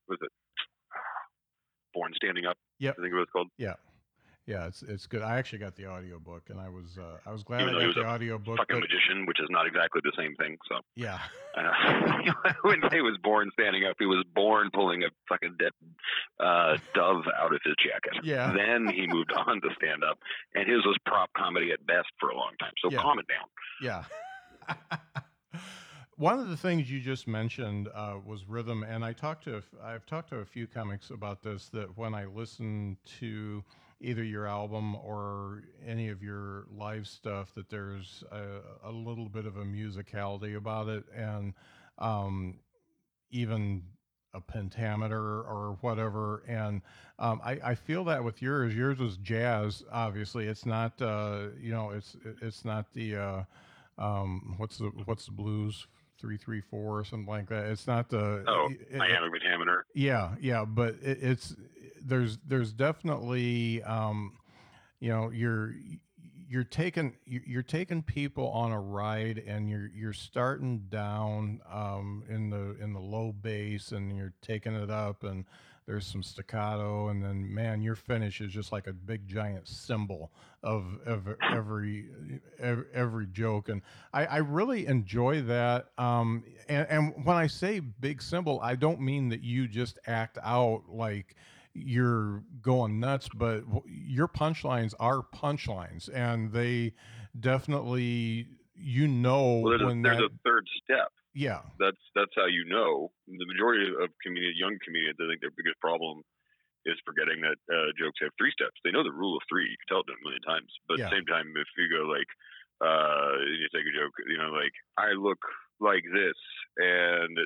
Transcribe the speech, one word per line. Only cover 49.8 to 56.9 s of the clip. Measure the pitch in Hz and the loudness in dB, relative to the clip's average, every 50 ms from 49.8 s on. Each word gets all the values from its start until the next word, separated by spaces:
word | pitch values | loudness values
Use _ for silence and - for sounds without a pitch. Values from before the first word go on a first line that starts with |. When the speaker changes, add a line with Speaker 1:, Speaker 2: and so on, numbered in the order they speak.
| - - | -8 -8
Speaker 2:
obviously. | - 117 113 110 98 107 104 98 - 120 107 107 | -4 -2 -2 -2 -2 -4 -6 -6 -6 -4 -4 -4
It's | 107 - - | -4 -4 -2
not, | 123 110 113 117 117 - - | -2 0 0 0 -2 -2 -2
uh, | 131 110 107 104 107 104 104 104 101 104 113 131 | -2 -2 0 0 -2 -2 -4 -4 -6 -8 -10 -10
you | 107 113 113 | -8 -6 -4
know, | 113 107 104 | -4 -4 -4
it's, | 101 104 104 - - - - 87 90 - - | -6 -8 -10 -12 -16 -16 -16 -14 -14 -10 -10
it's | 113 107 - - | -10 -10 -8 -6
not | 113 107 107 104 - - | -4 -4 -4 -6 -6 -8
the, | 123 113 110 104 | -8 -6 -4 -4
uh, | 101 101 98 95 95 92 - _ - - - - - - _ _ | -4 -4 -4 -4 -6 -6 -8 _ -20 -20 -20 -20 -20 -20 _ _
um, | - 101 104 104 98 98 95 92 92 - - 95 92 | -4 -2 -2 -2 -2 -2 -4 -4 -6 -8 -8 -8 -6
what's | 110 110 - | -6 -8 -6
the, | - 113 104 - - 101 | -6 -6 -6 -6 -6 -6
what's | 101 113 101 - | -6 -6 -6 -6
the | - 101 | -12 -10
blues? | 101 104 107 107 104 107 107 104 - - - _ _ _ _ _ _ | -8 -4 -4 -2 -2 -2 -4 -6 -8 -12 -18 _ _ _ _ _ _
Three | - 110 107 | -10 -8 -8
three | 104 - - 113 107 | -8 -8 -6 -6 -6
four | 101 - - 107 104 107 | -6 -8 -8 -6 -4 -4